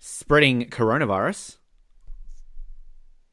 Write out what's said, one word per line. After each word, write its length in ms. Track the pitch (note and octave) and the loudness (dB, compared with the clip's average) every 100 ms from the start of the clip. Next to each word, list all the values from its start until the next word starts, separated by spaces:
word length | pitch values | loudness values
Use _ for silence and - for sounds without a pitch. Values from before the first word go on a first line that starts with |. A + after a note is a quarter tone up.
Spreading 680 | - - - D3+ C#3+ B2 A#2+ | -16 -14 4 6 6 4 -2
coronavirus. 880 | - A2 C3 B2+ F#2+ B2+ G3+ - - _ _ _ - - - - - - - - - - - - - _ | 0 2 2 0 0 0 -4 -12 -20 _ _ _ -20 -14 -14 -12 -14 -14 -14 -12 -14 -16 -20 -20 -20 _